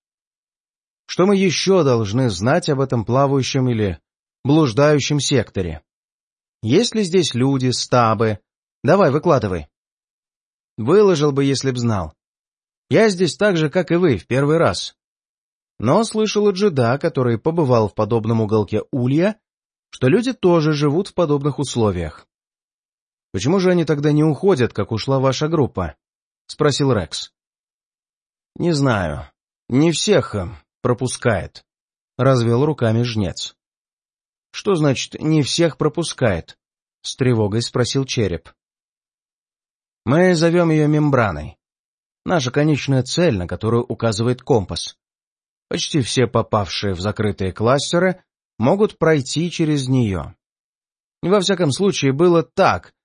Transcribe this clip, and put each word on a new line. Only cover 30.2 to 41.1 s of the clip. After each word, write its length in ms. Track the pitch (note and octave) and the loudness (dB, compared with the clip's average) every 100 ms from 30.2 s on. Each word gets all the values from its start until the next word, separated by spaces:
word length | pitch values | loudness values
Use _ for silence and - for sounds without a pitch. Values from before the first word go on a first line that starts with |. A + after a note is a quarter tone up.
| - G#2 | 0 -4
эм, 200 | F2 - _ _ | -8 -12 _ _
пропускает", — 840 | A#2+ A#2+ B2+ - B2 G2 - - - _ _ _ _ - | -4 -2 -4 -4 -2 -2 -4 -14 -20 _ _ _ _ -2
развел 460 | B2+ C3 A#2 A#2 | 2 2 2 2
руками 400 | D3+ D3 A#2 A2+ | 0 0 0 0
жнец. 540 | B2 A2 F2+ - - - _ _ _ _ _ _ _ _ _ | 0 -2 -4 -6 -12 -16 _ _ _ _ _ _ _ _ _
"Что 240 | - - F3 | -8 -2 2
значит 440 | D3+ B2 - - | 2 0 -4 -6
"не 240 | D3+ D#3 | 0 0
всех 340 | C3 - E3+ - | 0 0 0 0
пропускает"?" — 800 | D3+ E3+ D#3+ - A#2+ E2+ - - _ _ _ _ | -2 -2 -6 -2 -2 -2 -6 -18 _ _ _ _
с 160 | - - | -14 -4
тревогой 440 | B2+ A2+ G#2 A2 | 0 2 0 -2
спросил 440 | A#2+ C3 A#2 C3+ C3+ | -2 -2 -2 -2 -4
череп. 480 | - G2 E2+ - _ _ _ _ _ _ _ _ _ _ _ _ _ _ _ A#2 | -2 -2 -4 -10 _ _ _ _ _ _ _ _ _ _ _ _ _ _ _ 0
"Мы 280 | D3 F#3 | 2 4
зовём 360 | E3+ E3+ F3 E3 | 4 2 2 2
её 180 | D#3 D3+ | 2 2
мембраной. 680 | D3+ D3+ | 2 2